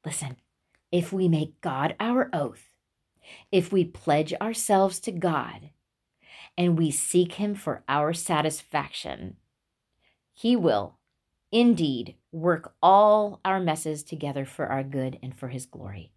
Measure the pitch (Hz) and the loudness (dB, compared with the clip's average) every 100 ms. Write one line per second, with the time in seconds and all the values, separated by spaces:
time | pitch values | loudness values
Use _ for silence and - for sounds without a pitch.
0 | 156 - 139 - _ _ _ _ _ 175 | -8 -8 -8 -12 _ _ _ _ _ -2
1 | 170 190 180 160 151 _ 170 135 147 - | 0 0 2 2 0 _ -6 -2 -2 -2
2 | 226 247 254 165 131 - - _ _ _ | 0 0 0 -2 -4 -8 -20 _ _ _
3 | _ _ - - _ 190 175 196 175 - | _ _ -20 -20 _ 0 2 0 0 -4
4 | - 147 156 - 214 226 - 196 196 190 | 0 2 0 -4 -4 -4 2 4 4 0
5 | - 175 180 151 120 98 143 _ _ _ | -8 -2 -2 -2 -4 -12 -20 _ _ _
6 | _ _ _ - - - 180 165 160 - | _ _ _ -20 -12 0 2 4 2 0
7 | - 180 175 - 208 202 160 - - 143 | 2 2 2 -2 -6 -4 -6 -8 -2 0
8 | 151 165 - 156 156 147 - 151 139 - | 0 -2 -2 0 0 -4 -6 -6 -6 -10
9 | - 67 - - _ _ _ _ _ _ | -10 -10 -14 -16 _ _ _ _ _ _
10 | _ _ _ _ 226 247 170 107 101 _ | _ _ _ _ 0 4 4 2 -2 _
11 | _ _ _ _ _ 226 240 180 156 127 | _ _ _ _ _ 4 4 4 0 -2
12 | 123 - _ 165 170 165 - _ 175 196 | -8 -16 _ -4 0 0 -4 _ 6 8
13 | 208 214 208 - 190 190 175 156 156 151 | 8 6 2 -4 -2 0 0 -2 -4 -6
14 | - 147 143 139 135 - 147 135 135 139 | -10 -8 -6 -6 -8 -6 -4 -4 -4 -4
15 | 127 127 127 - 127 127 - - 98 98 | -4 -6 -14 -12 -12 -12 -14 -16 -14 -14
16 | 82 | -16